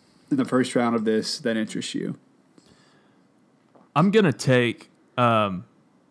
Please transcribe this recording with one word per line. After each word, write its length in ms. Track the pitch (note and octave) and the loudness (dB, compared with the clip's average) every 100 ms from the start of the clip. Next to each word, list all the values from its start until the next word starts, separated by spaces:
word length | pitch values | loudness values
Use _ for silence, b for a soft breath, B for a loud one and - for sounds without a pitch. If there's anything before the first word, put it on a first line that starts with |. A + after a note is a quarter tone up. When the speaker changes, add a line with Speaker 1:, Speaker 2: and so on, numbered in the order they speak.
| _ _ - | _ _ -4
Speaker 1:
in 60 | C3+ | -2
the 80 | |
first 300 | B2 B2+ B2 C3 | 0 0 0 0
round 180 | A#2+ | 0
of 100 | A#2 | 0
this 340 | A2 A2 G#2+ - | 0 -2 -2 -6
that 180 | A#2+ A2 | -4 -4
interest 380 | A2 - - | -4 -8 -8
you? 240 | - - - _ _ _ _ b b b b b b b _ _ _ _ - _ C#3+ | -6 -8 -10 _ _ _ _ b b b b b b b _ _ _ _ -20 _ 0
Speaker 2:
I'm 140 | F#3+ | 2
gonna 220 | G#3+ F#3 | 4 2
take, 580 | A#2 - B2+ A#2+ - - _ _ - | 0 2 2 2 -4 -14 _ _ -2
um, 480 | A#2+ A2+ G2+ F2+ - _ _ _ _ | 2 2 0 -4 -12 _ _ _ _